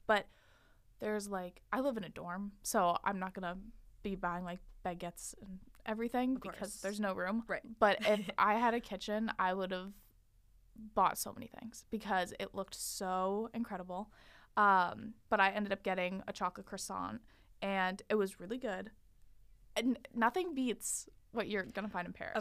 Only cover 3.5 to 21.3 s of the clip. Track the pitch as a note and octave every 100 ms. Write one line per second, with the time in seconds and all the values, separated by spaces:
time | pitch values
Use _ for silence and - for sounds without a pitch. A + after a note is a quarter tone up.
3.5 | F#3+ G3+ - - - G3+ F#3+ F3+ F3 F3+
4.5 | F3+ - - F#3 F3 F3 - - - G3
5.5 | F#3 - - - A3 A#3 B3 B3+ C4 -
6.5 | - G3 - G3 G#3 G#3 F#3 F3+ A3+ -
7.5 | - - A3+ G#3 G3 G#3+ G#3 G3 - G3+
8.5 | G#3+ A#3+ A#3 - F#3+ - G#3+ A3+ - F#3
9.5 | F#3+ F#3 F#3 F#3+ G3+ - _ _ _ _
10.5 | - _ - G#3+ - F#3 - - - -
11.5 | - A3 - - A3 G#3 F#3+ F#3 - G3
12.5 | G3 F#3+ - - - F#3+ F#3 F#3 G3+ A3+
13.5 | A3+ A#3 F#3 F3+ F3+ G#3+ - - - -
14.5 | - G#3 F#3+ F3+ - G#3+ - - G#3 G3
15.5 | G3+ G3+ G3 F#3+ F#3 F3+ F#3+ G3+ - F#3
16.5 | G3 F#3+ G3 - F#3+ F3+ G#3+ - - -
17.5 | - G3 G3 F#3 F#3+ - G#3+ G3 - F3+
18.5 | B3+ B3 F#3+ G3 - - - - - -
19.5 | - - - A#3+ A#3 - A#3+ A3+ F#4 F4+
20.5 | C4+ B3+ G#3 - - - - -